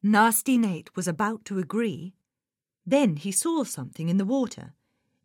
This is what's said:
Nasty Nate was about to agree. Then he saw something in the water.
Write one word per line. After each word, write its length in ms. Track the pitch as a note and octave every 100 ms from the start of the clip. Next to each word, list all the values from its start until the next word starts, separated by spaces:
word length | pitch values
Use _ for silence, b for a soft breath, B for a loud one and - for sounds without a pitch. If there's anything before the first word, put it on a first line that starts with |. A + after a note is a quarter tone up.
Nasty 560 | G3 G#3+ A3+ A3 - B3
Nate 380 | A3 E3 -
was 140 | - F3+
about 340 | D#3+ G#3+ A3
to 140 | - G3
agree. 540 | E3+ G#3 A#3 C#3 F3 _ _ _ _ _ _ _
Then 320 | - C4+ C4 D3
he 160 | G3
saw 320 | F#3 E4+ E4
something 420 | B3+ - B2 - E3
in 100 | F#3+
the 80 |
water. 480 | G3 C4+ B3 - - _ _ _ _ _